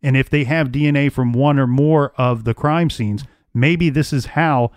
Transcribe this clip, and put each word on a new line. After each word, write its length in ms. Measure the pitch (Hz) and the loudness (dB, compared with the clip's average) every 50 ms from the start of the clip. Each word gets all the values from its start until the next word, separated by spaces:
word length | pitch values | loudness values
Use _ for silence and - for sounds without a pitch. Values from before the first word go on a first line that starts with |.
And 140 | - 135 131 | -2 0 0
if 140 | 135 131 - | 0 0 0
they 160 | 147 147 131 | 0 -2 0
have 260 | 120 160 165 147 127 | 0 0 -2 -2 -2
D 160 | 123 143 147 | -2 0 0
N 80 | 147 143 | 2 2
A 140 | 139 143 139 | 2 0 0
from 240 | - 127 127 120 120 | 0 0 -2 0 0
one 260 | 123 143 147 143 139 | 2 2 2 2 2
or 80 | 135 | 0
more 460 | 123 127 135 147 156 160 147 143 - - | 0 2 2 2 2 2 2 0 0 -2
of 280 | - 127 123 120 113 113 | -2 -2 -2 -2 -2 -2
the 80 | 117 110 | -4 -4
crime 360 | - - 147 156 170 170 156 | -2 -2 -2 0 0 0 -2
scenes, 360 | - - 113 104 104 104 139 - _ _ _ _ - | -2 -4 -4 -4 -4 -6 -8 -14 _ _ _ _ -2
maybe 360 | 120 127 160 175 165 175 156 | 0 2 2 2 2 0 0
this 240 | 131 156 143 - 151 | 0 0 -2 -2 -2
is 140 | 131 - | -4 -4
how 440 | - - 147 165 156 139 123 120 - - | -4 -2 0 0 2 2 0 0 -2 -4